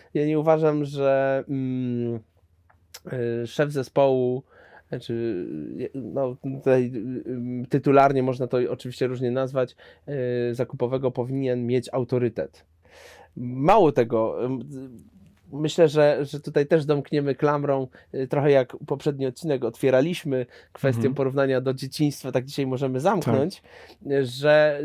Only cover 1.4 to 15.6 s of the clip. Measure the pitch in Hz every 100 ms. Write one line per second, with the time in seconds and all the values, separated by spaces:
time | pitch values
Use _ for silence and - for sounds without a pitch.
1.4 | - 135 131 127 123 120 120 117 - _
2.4 | _ _ _ _ _ - - 131 120 117
3.4 | 117 - 147 143 127 139 139 131 123 127
4.4 | - _ - - - 127 - 117 117 90
5.4 | 58 76 60 71 127 135 110 120 131 127
6.4 | 135 135 135 131 123 123 123 127 - 123
7.4 | 123 123 127 139 147 139 139 135 131 123
8.4 | 123 127 123 127 127 - 127 123 123 127
9.4 | 131 139 123 - - - - 143 123 123
10.4 | 120 120 123 131 120 131 131 127 123 135
11.4 | 131 123 120 123 - 131 123 127 120 -
12.4 | - _ _ _ _ - - - - -
13.4 | 123 131 156 220 156 127 117 117 110 76
14.4 | 123 131 147 131 131 113 - - - _
15.4 | _ 139